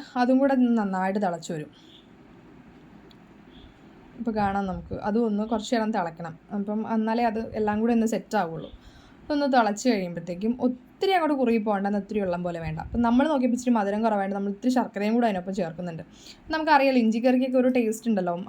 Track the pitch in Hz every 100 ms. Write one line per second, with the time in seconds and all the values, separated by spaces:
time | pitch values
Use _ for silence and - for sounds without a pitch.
0 | - 262 247 262 277 269 240 233 202 185
1 | 190 202 196 170 - 160 147 - - -
2 | - - - - - - - - - -
3 | - - - - - - - - - -
4 | - - 233 214 202 196 196 175 - -
5 | 214 214 233 202 220 247 208 233 214 220
6 | 170 165 170 - - 202 202 214 220 226
7 | 220 233 240 214 226 220 214 208 233 233
8 | 220 208 - 214 170 160 - - - -
9 | - - - 294 285 254 214 208 254 208
10 | 180 170 170 175 214 254 247 - - -
11 | 392 370 311 277 233 226 214 202 202 202
12 | 196 208 190 175 180 170 160 156 - 226
13 | 233 240 311 277 247 233 254 233 202 208
14 | 226 208 196 202 202 202 254 254 220 196
15 | 208 233 240 185 185 190 165 160 180 165
16 | - - - - - 320 311 294 269 262
17 | 226 226 254 254 262 254 254 254 220 226
18 | 233 202 175 175